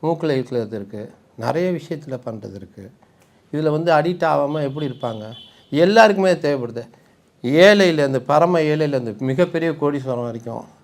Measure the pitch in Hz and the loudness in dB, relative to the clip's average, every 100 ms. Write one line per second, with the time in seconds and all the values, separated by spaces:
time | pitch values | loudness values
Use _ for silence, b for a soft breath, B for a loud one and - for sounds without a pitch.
0 | 156 165 160 135 123 123 107 107 98 107 | -2 -2 -2 -2 -2 -6 -6 -8 -12 -14
1 | 107 - _ - 113 143 180 175 - 160 | -16 -18 _ -10 -6 -2 -2 -4 -8 -12
2 | 147 127 127 110 101 98 95 - 95 _ | -10 -12 -10 -12 -14 -16 -18 -20 -20 _
3 | b b b b _ 147 156 151 165 156 | b b b b _ -2 0 0 2 2
4 | 160 175 165 143 143 156 143 139 147 123 | 2 0 0 0 0 -2 -4 -4 -8 -6
5 | 120 110 107 120 - b b 143 175 220 | -8 -8 -12 -16 -20 b b 2 4 6
6 | 220 196 190 165 151 143 120 113 113 b | 6 4 2 2 0 -2 -4 -10 -14 b
7 | b b _ _ 120 147 185 208 185 160 | b b _ _ 0 6 8 8 4 2
8 | 143 135 123 147 170 175 151 151 151 139 | 0 0 2 2 4 2 0 0 0 -2
9 | 117 107 131 131 175 170 165 156 147 143 | -4 -6 -4 0 0 0 -2 -2 -2 -2
10 | 131 123 120 113 117 113 - _ | -6 -6 -6 -8 -10 -12 -14 _